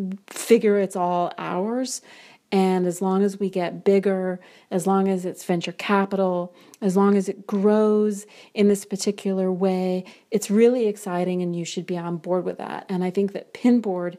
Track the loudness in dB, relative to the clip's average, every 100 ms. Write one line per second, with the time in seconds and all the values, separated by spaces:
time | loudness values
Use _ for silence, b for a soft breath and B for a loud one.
0 | -8 -10 -14 -8 2 4 4 2 0 -2
1 | 0 0 -2 -4 -6 -4 -2 -4 -6 -8
2 | B B B B -2 2 4 2 0 0
3 | 0 2 0 0 -4 -2 -4 -2 2 4
4 | 2 -2 -2 -6 B B B -2 2 2
5 | 2 0 -4 -10 -2 -2 -2 -8 0 0
6 | 2 0 0 0 -4 B B B 0 4
7 | 4 4 0 -6 -4 0 2 4 4 2
8 | 0 -4 -12 B B 2 4 2 -2 -6
9 | -4 -4 -4 -2 -2 0 0 0 -2 -4
10 | -6 B B -4 0 4 4 4 0 -2
11 | -6 -2 -2 -2 -2 -4 -6 -8 -6 -6
12 | -4 -6 -2 -2 -2 -8 -8 -10 -6 -2
13 | -2 0 -2 -4 -14 0 2 4 2 -4
14 | -6